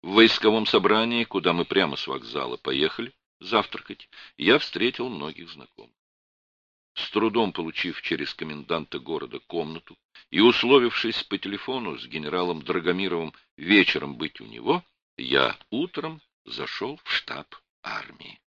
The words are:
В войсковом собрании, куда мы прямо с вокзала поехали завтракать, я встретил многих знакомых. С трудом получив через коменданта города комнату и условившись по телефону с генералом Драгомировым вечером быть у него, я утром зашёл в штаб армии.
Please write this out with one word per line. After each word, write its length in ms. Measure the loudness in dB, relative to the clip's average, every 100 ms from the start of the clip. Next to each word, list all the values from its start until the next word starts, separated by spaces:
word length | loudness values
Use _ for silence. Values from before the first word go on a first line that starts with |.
В 120 | 4
войсковом 520 | 8 8 8 4 4 4
собрании, 580 | 4 4 4 2 -2
куда 300 | -2 0 0
мы 120 | 0 2
прямо 320 | 2 0 -2
с 100 | -6
вокзала 500 | -8 -6 -8 -6 -6
поехали 560 | -4 0 -2 -2 -12 _ _ _
завтракать, 720 | 0 0 0 -10 -14 -18 -18 -20 -20 0
я 200 | 4 4
встретил 520 | 2 -2 -2 -2 -8
многих 420 | -6 -10 -10 -18
знакомых. 420 | -18 -20 _ -20 _ _ _ _ _ _ _ _ _ _ -12
С 160 | -4
трудом 420 | 0 2 2 0
получив 480 | -2 -6 -4 -6 -6
через 320 | -6 -4 -6
коменданта 640 | -8 -10 -10 -6 -6 -4 -12
города 400 | -6 -8 -8 -12
комнату 600 | _ -6 -6 -10 -16 -20 _ -20 _
и 80 | 6
условившись 840 | 6 6 6 6 6 0 -4 -4 -6
по 120 | -6
телефону 580 | -6 -8 -6 -6 -6 -10
с 80 | -10
генералом 560 | -8 -4 -2 0 -2
Драгомировым 720 | -2 -2 0 0 0 -2 -4 -10 _ -12
вечером 600 | 4 6 6 2 -4 -8
быть 260 | -10 -10
у 60 | -18
него, 360 | -8 -2 -2 _ _ _ -14
я 400 | 0 2 2 -2 -8
утром 520 | -6 -6 -6 -10 -12 _ _ -16
зашёл 540 | -10 -10 -8 -8 -8
в 100 | -6
штаб 420 | -6 -6 -12 -12 -20 _ _
армии. 580 | -10 -10 -12 -18 -20 -20 _